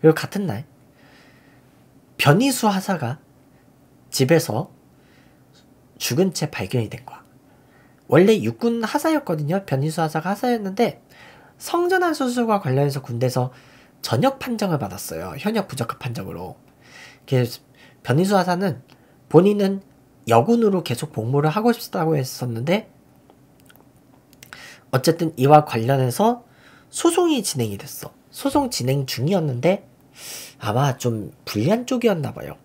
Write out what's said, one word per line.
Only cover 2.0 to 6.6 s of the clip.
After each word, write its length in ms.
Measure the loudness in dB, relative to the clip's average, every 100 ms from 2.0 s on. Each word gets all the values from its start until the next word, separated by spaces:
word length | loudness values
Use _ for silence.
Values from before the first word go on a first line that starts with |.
| _ _
변희수 500 | 4 4 4 2 0
하사가 520 | 0 -2 -4 -4 -8 _ _ _ _ _ _ _ _ _
집에서 600 | -2 4 4 2 -6 -6 -12 _ _ _ _ _ _ _ _ _ _ _ -10
죽은 340 | -4 0 0
채 160 | 0 -6
발견이 400 | -6